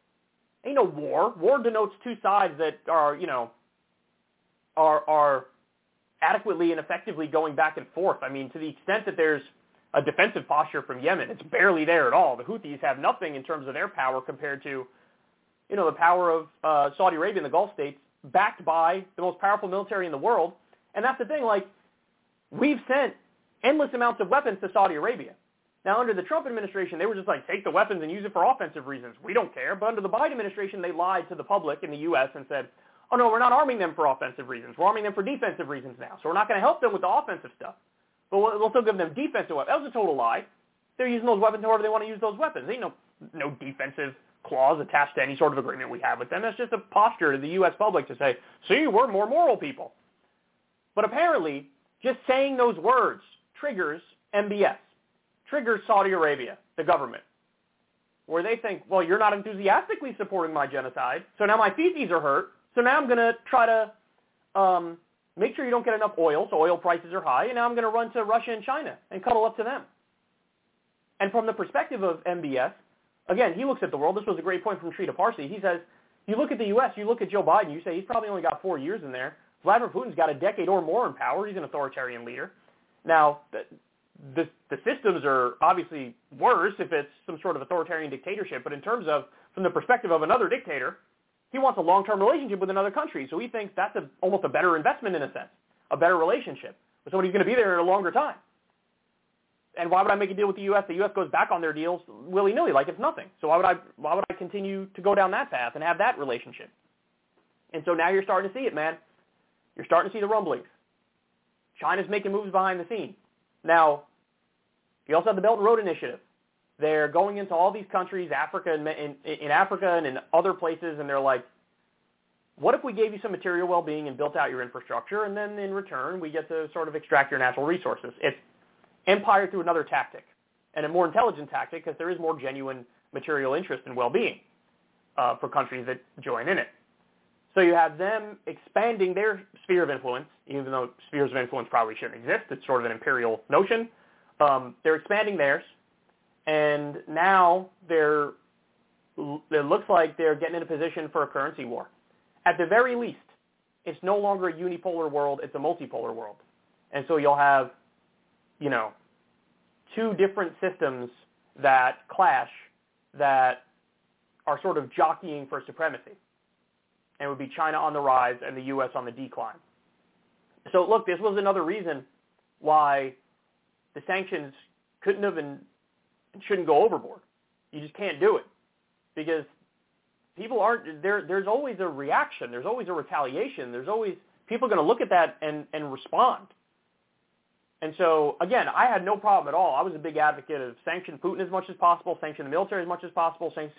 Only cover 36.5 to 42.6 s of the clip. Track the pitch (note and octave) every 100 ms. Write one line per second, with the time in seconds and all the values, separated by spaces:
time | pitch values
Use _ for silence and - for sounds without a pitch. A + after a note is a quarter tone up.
36.5 | G3+ B3 - A#3+ F#3+ F#3 B3+ D4 E3 B2
37.5 | - - - _ _ _ _ _ G3 A3
38.5 | G#3 A3 B3 A3 F#3+ D#3+ D3+ D4 G#3+ -
39.5 | D3 C3 D4+ C#4+ A#3+ F#3 C3+ A2+ A#2 -
40.5 | _ _ _ _ - B3+ A#3 A#3+ G3+ G#3+
41.5 | G#3+ A3 A3 G#3+ G#3+ A3 G#3+ A3 G#3 D#4
42.5 | -